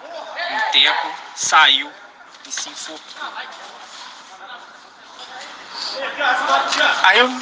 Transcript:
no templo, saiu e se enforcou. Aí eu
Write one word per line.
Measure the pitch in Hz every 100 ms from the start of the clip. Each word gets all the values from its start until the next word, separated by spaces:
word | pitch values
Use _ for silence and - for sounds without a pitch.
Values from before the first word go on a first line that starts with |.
| - - - - -
no | - -
templo, | 135 143 143 - - - -
saiu | - 165 151 135 143 - - - - - -
e |
se | - 302
enforcou. | - - 156 - - 269 - - - - - - - - - - - - 254 - - - - - - - 762 - - - - - 262 269 - 277 254 - 262 - - 294 -
Aí | 190 208
eu | 254 254